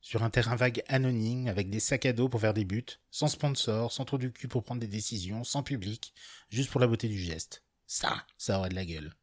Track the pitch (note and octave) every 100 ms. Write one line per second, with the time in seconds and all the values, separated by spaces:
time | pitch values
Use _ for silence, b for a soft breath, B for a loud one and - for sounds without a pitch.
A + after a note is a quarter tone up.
0 | - A2+ A2 A#2 A2+ A#2+ B2+ A#2 - C3
1 | C3 A#2+ A2 B2+ B2+ G2 G2 G#2+ - C3+
2 | C3+ A#2 B2+ B2 G#2+ G#2 G2+ G#2 - -
3 | _ - D3+ - D3 C3+ - A2 A#2 -
4 | - C#3 B2+ - B2 B2 G#2+ B2 A2+ G#2
5 | G#2 A2 F2+ G#2+ B2 C#3+ C3+ C#3 F#2+ G#2+
6 | - B B B B G#2+ C3+ B2 B2 A2+
7 | A#2 G2+ F2+ D#2+ - - _ _ _ -
8 | - - - _ - G2 F#2 F#2 F2+ E2
9 | D2+ -